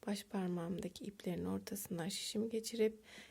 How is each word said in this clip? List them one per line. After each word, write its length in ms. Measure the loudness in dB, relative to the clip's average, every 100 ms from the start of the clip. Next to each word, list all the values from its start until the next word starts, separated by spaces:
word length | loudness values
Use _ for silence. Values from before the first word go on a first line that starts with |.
| 0
Baş 180 | -2
parmağımdaki 800 | 0 0 2 2 2 0 -2 -4
iplerin 400 | -8 -4 -2 0
ortasından 640 | 2 0 -2 -6 -2 -2 0
şişimi 400 | -2 0 0 2
geçirip 540 | 0 -2 4 4 4 -14 -16 -16